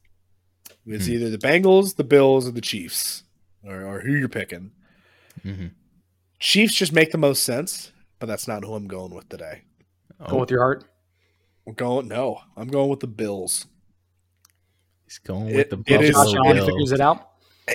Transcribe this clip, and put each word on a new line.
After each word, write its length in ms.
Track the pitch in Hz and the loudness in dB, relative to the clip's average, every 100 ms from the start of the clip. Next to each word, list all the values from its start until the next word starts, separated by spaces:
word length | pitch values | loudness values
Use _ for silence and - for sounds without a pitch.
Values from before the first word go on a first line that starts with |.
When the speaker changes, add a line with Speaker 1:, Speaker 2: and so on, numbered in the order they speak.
| _ _ _ _ _ _ - _ 113 | _ _ _ _ _ _ -20 _ -12
Speaker 1:
It's 200 | 104 92 | -6 -2
Speaker 2:
Hmm. 80 | |
Speaker 1:
either 160 | 117 117 | -2 -2
the 80 | 110 | -2
Bengals, 580 | 131 170 190 190 196 - | 2 4 6 6 4 -2
the 80 | |
Bills, 440 | 131 143 135 135 123 | 4 6 6 4 0
or 40 | |
the 100 | 120 | -8
Chiefs, 640 | - 107 87 - - - _ _ _ _ 101 | -8 -8 -8 -8 -8 -8 _ _ _ _ -14
or, 180 | 95 98 | -12 -10
or 140 | 98 | -8
who 140 | 127 | -2
you're 160 | 143 127 | -2 -2
picking. 420 | 113 95 90 95 _ _ _ _ _ _ - | -6 -8 -12 -16 _ _ _ _ _ _ -16
Speaker 2:
Mm-hmm. 240 | 95 95 87 - _ _ _ _ _ - | -12 -10 -12 -16 _ _ _ _ _ -8
Speaker 1:
Chiefs 340 | - 190 220 - | 0 4 4 2
just 180 | 175 | 2
make 180 | 160 160 | 4 4
the 60 | 165 | 4
most 260 | 143 139 | 2 2
sense, 480 | - 123 180 - - _ _ - | -2 -4 -6 -10 -14 _ _ -12
but 100 | 113 | -8
that's 200 | 104 - | -8 -8
not 160 | 107 | -8
who 100 | 107 107 | -8 -10
I'm 120 | 101 | -10
going 260 | 92 92 | -12 -12
with 140 | 87 - | -16 -18
today. 360 | 87 80 76 _ _ _ _ _ - | -18 -16 -18 _ _ _ _ _ -16
Speaker 2:
Oh. 60 | - | -4
Speaker 3:
Go 80 | 131 | -2
with 100 | 123 | 0
your 100 | 127 | 0
heart. 240 | 127 139 - _ _ _ _ _ _ _ - | 0 -2 -10 _ _ _ _ _ _ _ -18
Speaker 1:
I'm 60 | |
going, 340 | 110 123 131 120 | -8 -4 -4 -4
no, 320 | 110 131 92 _ - | -6 -6 -8 _ -16
I'm 140 | 117 | -6
going 200 | 139 139 | -2 0
with 120 | 139 | -2
the 60 | 127 | -8
Bills. 580 | 107 107 98 90 - - _ _ _ _ _ _ _ _ _ _ _ _ _ | -8 -6 -6 -6 -8 -8 _ _ _ _ _ _ _ _ _ _ _ _ _
Speaker 2:
He's 140 | _ - | _ -20
going 320 | - 95 110 | -10 -8 -2
Speaker 1:
It, 200 | 110 143 | 0 0
Speaker 2:
with 140 | 95 104 | -2 2
the 80 | |
Speaker 1:
it 80 | 143 | 4
is 100 | 151 147 | 6 6
Speaker 2:
Buffalo 180 | 107 | 4
Speaker 3:
Josh 60 | 101 95 | 4 4
Allen 120 | - | 4
Speaker 2:
Bills. 120 | - | 2
Speaker 3:
figures 220 | - 135 | 0 0
it 80 | 135 | 4
out. 280 | 143 170 - _ _ _ - | 4 2 -4 _ _ _ -6